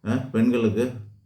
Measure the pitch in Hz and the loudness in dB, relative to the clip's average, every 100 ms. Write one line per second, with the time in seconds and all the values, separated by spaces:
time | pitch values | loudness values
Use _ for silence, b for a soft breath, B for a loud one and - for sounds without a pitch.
0 | 107 131 131 113 123 120 110 107 127 - | -4 -4 -2 2 2 4 2 0 -2 -4
1 | - - | -14 -20